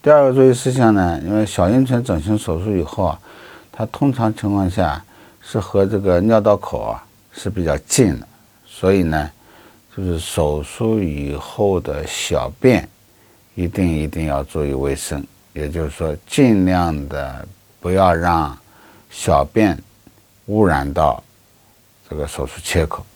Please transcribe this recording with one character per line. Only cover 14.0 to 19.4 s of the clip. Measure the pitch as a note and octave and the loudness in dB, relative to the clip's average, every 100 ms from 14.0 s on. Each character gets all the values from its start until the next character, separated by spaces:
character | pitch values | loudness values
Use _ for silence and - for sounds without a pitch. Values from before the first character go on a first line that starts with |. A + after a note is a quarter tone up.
| D2+ | -4
定 | D#2+ D#2+ | -4 -4
要 | C#2 | -4
注 | C#2 D#2+ | -4 -4
意 | D2 | -4
卫 | C2+ C#2 C#2 | -2 -4 -4
生， | - C#2+ C#2 _ _ | -6 -10 -10 _ _
也 | - D2 | -10 -8
就 | E2+ | -6
是 | D#2 | -6
说 | - D#2+ D2+ - | -6 -6 -6 -6
尽 | - C3 G#2 | 2 4 4
量 | F#2 F2+ F2 D2+ C#2+ | 2 2 0 -4 -6
的 | C#2+ C2+ C2 - - _ _ | -8 -8 -12 -16 -20 _ _
不 | F2 | -2
要 | F#2+ F#2+ | 4 4
让 | E2 F2 E2 D2 C2+ _ _ - - _ | 4 2 0 -2 -8 _ _ -20 -20 _
小 | - - D2 | -6 0 2